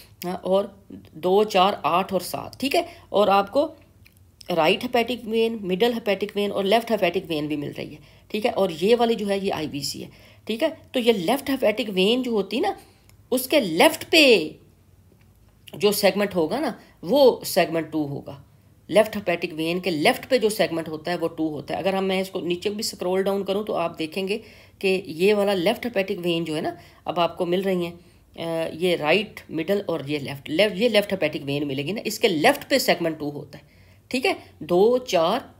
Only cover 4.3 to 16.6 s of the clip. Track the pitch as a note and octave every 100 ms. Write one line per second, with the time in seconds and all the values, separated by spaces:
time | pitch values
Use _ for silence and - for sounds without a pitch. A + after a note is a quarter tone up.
4.3 | _ - F3 D#3 G3 B3 B3 A3+ A#3+ A3
5.3 | A3+ A3+ A3+ F#3+ F#3 A#3 A#3 A3 F#3+ G3+
6.3 | G3+ G3+ G3+ G3 A3 A#3 G#3+ F3+ F3+ F#3
7.3 | D#3 D3+ D3 C#3+ - - - - - -
8.3 | G#3+ - - G3 D#3 F#3+ A#3 A#3 A3+ G3+
9.3 | G3 F#3+ - D3+ C#3+ C#3 - - - -
10.3 | - - A3+ D#4 - - C4 A#3 A3 E3
11.3 | C4+ - C4+ G#3+ G#3+ A3 F#3 F#3+ B3 B3
12.3 | A3 F#3+ A3+ G4 G4 - _ _ - _
13.3 | B3+ B3+ D#4 G#3 D#3+ D4 - - E4+ C#4+
14.3 | G#3 D#3 - - _ _ _ _ _ _
15.3 | _ _ _ - - G3 G3 G3 F#3 G3+
16.3 | F#3 D#3 A#3